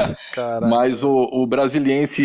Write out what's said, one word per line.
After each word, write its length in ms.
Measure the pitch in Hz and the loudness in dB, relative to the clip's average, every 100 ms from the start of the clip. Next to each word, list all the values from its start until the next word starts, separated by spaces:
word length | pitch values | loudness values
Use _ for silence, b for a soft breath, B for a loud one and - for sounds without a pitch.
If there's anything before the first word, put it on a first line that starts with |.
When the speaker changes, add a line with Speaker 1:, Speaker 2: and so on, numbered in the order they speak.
| - | -4
Speaker 1:
<laughs> 200 | - - | -4 -12
Caraca. 340 | - 120 117 113 | -8 -6 -2 2
Speaker 2:
Mas 340 | 117 127 117 | 2 2 0
o, 260 | 139 135 123 | 0 2 2
o 140 | 127 123 | 0 0
Brasiliense 800 | 131 135 147 135 135 147 - | 0 0 0 0 0 0 0